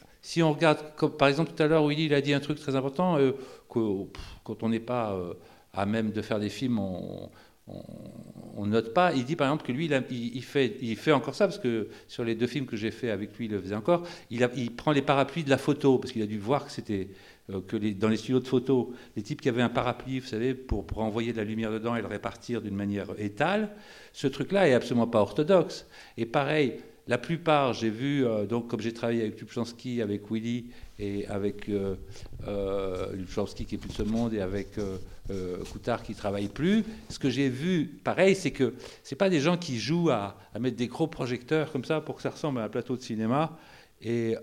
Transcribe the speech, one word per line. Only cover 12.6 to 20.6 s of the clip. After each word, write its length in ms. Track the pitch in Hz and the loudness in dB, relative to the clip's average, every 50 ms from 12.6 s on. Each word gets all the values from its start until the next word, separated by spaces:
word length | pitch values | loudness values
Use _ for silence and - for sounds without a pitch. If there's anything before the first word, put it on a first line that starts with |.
| 131 | -4
que 100 | - - | -4 -4
j'ai 140 | 107 104 110 | -4 -2 -4
fait 200 | 104 - - 120 | -4 -2 -2 -2
avec 260 | 107 95 104 104 - | -2 -2 -4 -6 -6
lui, 80 | - 117 | -8 -6
il 60 | 110 | -4
le 100 | 107 101 | -2 -4
faisait 140 | 90 92 101 | -2 -2 -4
encore, 300 | 107 107 165 175 170 170 170 - - - - | -2 2 2 2 2 2 -4 -12 -16 -12 -8
il 120 | 120 117 123 | 0 2 2
a, 80 | 123 123 | 2 2
il 180 | 139 123 117 - | -2 -4 -4 -6
prend 180 | - - 156 151 | -2 0 2 4
les 100 | 143 135 | 4 4
parapluies 420 | - 143 135 139 139 - 170 160 | 4 4 4 4 2 0 -4 2
de 60 | 135 | 2
la 80 | 135 131 | 2 2
photo, 400 | 135 - 147 135 - 139 131 123 | 4 2 0 4 6 6 6 6
parce 140 | - 120 - | 2 -2 -2
qu'il 100 | 113 107 | -2 -2
a 40 | |
dû 120 | 104 107 107 | -2 -2 -4
voir 260 | 98 107 139 139 - | 0 0 0 0 0
que 80 | - - | -4 -8
c'était, 380 | - 107 - 107 98 95 98 95 - - - - - _ - | -10 -6 -4 -2 -2 -2 -6 -10 -16 -20 -20 -20 -20 _ -8
euh, 100 | 95 95 | -6 -6
que 160 | 92 95 - | -4 -4 -2
les, 160 | 110 104 107 104 | -2 0 -2 0
dans 160 | 95 107 110 | 2 2 2
les 80 | 110 | 2
studios 240 | 107 - - 127 127 | 2 0 0 0 0
de 80 | 127 - | 2 2
photo, 460 | - 127 123 - 139 127 120 120 - - - - - | 2 2 4 4 4 4 2 0 -4 -12 -16 -12 -10
les 80 | 113 101 | -10 -8
types 200 | - - - - | -6 -8 -2 0
qui 80 | 135 | 0
avaient 120 | 113 120 123 | 2 4 2
un 60 | 113 | 2
parapluie, 500 | - 131 117 123 120 - - 127 131 131 | 2 2 0 0 -2 -4 -6 -6 -6 -6
vous 80 | 127 | -4
savez, 280 | - - 107 117 131 131 | -4 -4 -2 0 -2 -2
pour, 320 | 123 | -2